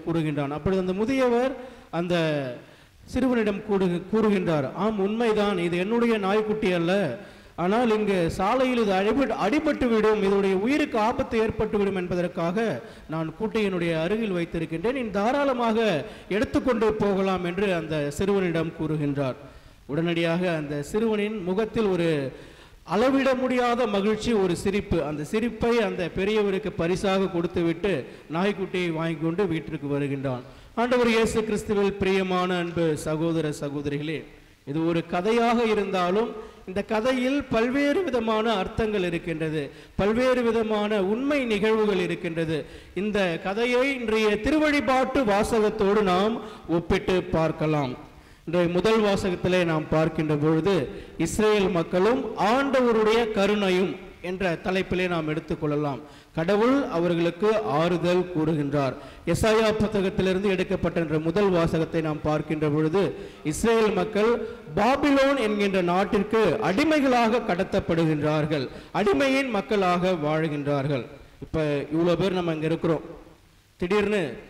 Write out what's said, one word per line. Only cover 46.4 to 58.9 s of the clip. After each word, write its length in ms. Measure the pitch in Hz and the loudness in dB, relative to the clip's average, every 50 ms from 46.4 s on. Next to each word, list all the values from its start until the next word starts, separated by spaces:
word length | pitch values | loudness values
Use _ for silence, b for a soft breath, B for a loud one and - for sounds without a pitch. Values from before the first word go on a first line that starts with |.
| B B B B B - | B B B B B -2
ஒப்பிட்டு 560 | 165 170 165 - 202 185 - - 185 180 170 | -2 -2 0 0 0 0 2 2 0 0 0
பார்க்கலாம். 720 | - - 165 160 160 156 - 156 156 156 147 143 123 127 - - B B B B B B B B | 0 0 0 0 0 0 -2 -2 0 0 0 0 -2 -4 -8 -12 B B B B B B B B
இன்றைய 240 | - 160 180 175 165 | -2 0 2 2 2
முதல் 320 | 175 180 180 220 220 226 | 2 2 4 4 4 4
வாசகத்திலே 600 | 214 208 196 190 - 196 180 175 - 180 180 185 180 | 4 4 2 2 0 -2 -2 -2 0 2 2 2 2
நாம் 260 | 170 160 156 156 - | 2 2 0 0 0
பார்க்கின்ற 460 | - 156 160 160 160 - 160 151 156 | 2 2 2 2 0 0 0 0 0
பொழுது 400 | 147 143 156 160 160 156 196 202 170 131 - B B B B B - | 2 2 2 2 4 2 2 2 2 0 -2 B B B B B -4
இஸ்ரேல் 520 | 160 165 - - 214 214 214 208 196 180 | -4 -2 0 2 4 4 4 4 2 2
மக்களும் 680 | 185 170 165 - - 180 185 214 247 269 262 - - 131 | 2 0 0 0 2 2 4 4 2 2 0 -4 -2 0
ஆண்டவருடைய 920 | 165 202 233 269 277 277 247 262 254 240 226 220 214 214 220 233 240 220 | 2 2 2 2 2 2 2 2 4 4 4 4 4 4 4 4 2 0
கருணையும் 640 | 220 202 196 202 208 208 202 190 180 185 196 170 139 - - - - - | 0 0 2 2 2 2 2 2 2 2 2 0 -2 -6 -12 -16 -18 -12
என்ற 380 | - 175 185 180 202 180 165 151 - | -10 -8 -6 -4 -2 -2 -2 -2 -2
தலைப்பிலே 440 | 202 185 190 180 180 196 180 185 180 | -2 -2 -2 -2 -2 -2 -2 -2 0
நாம் 220 | 175 165 160 151 | -2 -2 -2 -2
எடுத்துக்கொள்ளலாம். 680 | 156 165 165 - 170 - 160 151 147 147 151 143 135 117 B B B B B B - | -4 -4 -4 -6 -6 -4 -2 -2 -2 -2 -2 -2 -4 -6 B B B B B B -6
கடவுள் 480 | - 165 175 202 208 220 247 269 285 277 | -4 0 0 2 2 4 4 2 2 0
அவர்களுக்கு 640 | - 160 170 170 175 175 165 170 170 165 - 208 214 220 214 | 0 -2 0 0 0 0 2 0 0 0 0 0 2 2 2
ஆறுதல் 760 | - - 135 151 165 175 180 165 156 175 180 180 175 180 | 0 0 0 0 2 2 0 0 0 2 2 2 0 0
கூறுகின்றார். 640 | - 151 156 151 170 147 143 139 135 147 139 131 | -2 -2 0 0 0 0 -2 -2 0 0 0 0